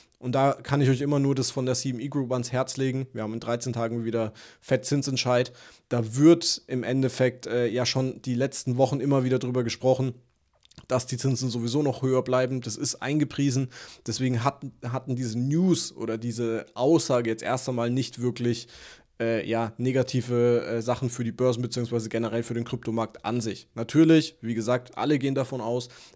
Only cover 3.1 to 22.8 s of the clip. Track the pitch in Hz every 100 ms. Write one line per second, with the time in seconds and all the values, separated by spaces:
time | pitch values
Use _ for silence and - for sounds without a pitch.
3.1 | 113 107 113 117 120 127 117 117 117 113
4.1 | 113 107 - - - - 131 - 143 139
5.1 | 131 123 123 127 - - - _ 120 110
6.1 | 123 156 170 - - - 127 104 131 131
7.1 | - 127 123 - 120 120 120 120 131 131
8.1 | - - 120 135 - - 123 131 143 139
9.1 | 139 127 127 127 123 117 - 127 127 131
10.1 | - _ _ _ _ _ - - 127 -
11.1 | 123 135 123 127 117 117 139 147 120 131
12.1 | 127 123 127 127 131 123 104 135 - 131
13.1 | 151 143 - 139 127 127 - - - -
14.1 | 110 131 120 131 - 139 - 120 127 131
15.1 | 127 123 113 131 156 185 160 - - 110
16.1 | 110 120 117 117 110 - - 131 165 -
17.1 | 123 117 110 - 127 - 123 120 127 127
18.1 | - 123 - 120 117 - - - - _
19.1 | - 117 113 98 113 113 - 127 131 127
20.1 | 127 123 123 120 120 - 117 113 120 127
21.1 | - 117 101 127 117 120 123 117 117 113
22.1 | 113 113 117 117 117 117 120